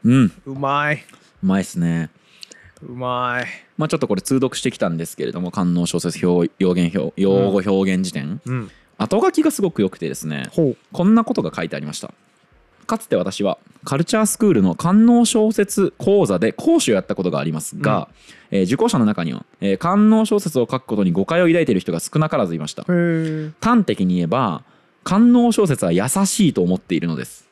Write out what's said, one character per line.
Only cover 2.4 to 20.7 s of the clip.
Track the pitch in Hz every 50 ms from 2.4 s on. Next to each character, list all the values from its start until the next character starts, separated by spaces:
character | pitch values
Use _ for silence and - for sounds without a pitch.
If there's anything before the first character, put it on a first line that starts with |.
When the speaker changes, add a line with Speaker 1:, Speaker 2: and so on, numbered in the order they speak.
| - _ - - - - _ _
Speaker 2:
う | 151 135
ま | 123 123 127 123 123 123 123 123 120 123
い。 | - - - - - _ _
Speaker 1:
ま | - 151
あ、 | 151
ち | -
ょ |
っ | 156
と | 131 110
こ | -
れ | 95
通 | - - 131
読 | 131 131 127 -
し | -
て | - 131
き | - -
た | 110 92
ん | 82
で | 80 82
す | - -
け | - 76
れ | 60
ど | - 87
も、 | 90 90
官 | - 107 90 87 87
能 | 87 87
小 | - - 85
説 | - 87 82 - -
表、 | 90 87 87 85 85 _ _
用 | 95 90 90
言 | 87 87 85 82
表、 | - 67 - - -
用 | 98 95 95 98 98 98
語 | 95 101 92
表 | 104 98 95 98 95 95
現 | 92 95
辞 | 90
典。 | - 76 69 73 92 139 _
Speaker 2:
う | 120
ん。 | 127
う | 127 110
ん。 | 98 - _ _ _ _ -
Speaker 1:
後 | - - 190 208
書 | 349 381
き | 370 -
が | 302 320
す | - -
ご | - 180
く | - -
良 | 202 190
く | - -
て | 85 73
で | -
す | - -
ね、 | 78 76 69 67 -
Speaker 2:
ほ | - - 165 139
う。 | - _ _ _
Speaker 1:
こ | - - 175
ん | 196 220
な | 233 226
こ | - 254
と | -
が | 101 82 -
書 | -
い | 85 85
て | -
あ | 71
り | 69
ま | 73
し | - -
た。 | - - - _ _ _ _ _ _ _ _ _ _ _ _ _ _
「か | - 226
つ | 226 -
て | - -
私 | 95 90 95 - - 101
は | 95 - - _ _ _ _ -
カ | - 135 139
ル | 170
チ | - -
ャ | 214
ー | 220
ス | 208 - -
ク | 233 208
ー | 180
ル | 107
の | 190 185 -
官 | - - 165 190 214 226
能 | 233 240 240 240
小 | - - 226 214 214
説 | 226 - 202 196 - 214 196 - - _
講 | - 285 302 302 165
座 | - 95 87
で | - 113
講 | - - - 311 330 320
師 | - -
を | 110
や | 95
っ | 92
た | - -
こ | -
と | 90 90
が | 82 69
あ | 71
り | 80
ま | 78 78
す | 82 - - -
が、 | - 110 107 95 - - _ _ _ - - - _ _
Speaker 2:
う | -
ん。 | 98
Speaker 1:
え |
ー、 | 92
受 | 87 127
講 | - 214 240
者 | 220 147
の | 113
中 | 107 104 - 87
に | 82 62
は、 | 50 - _ _ _
え | - 98 98
ー、 |
官 | 95 - 165 190 202 208 214
能 | 220 220 220
小 | 208 214 208
説 | 202 170 - 131
を | 117 -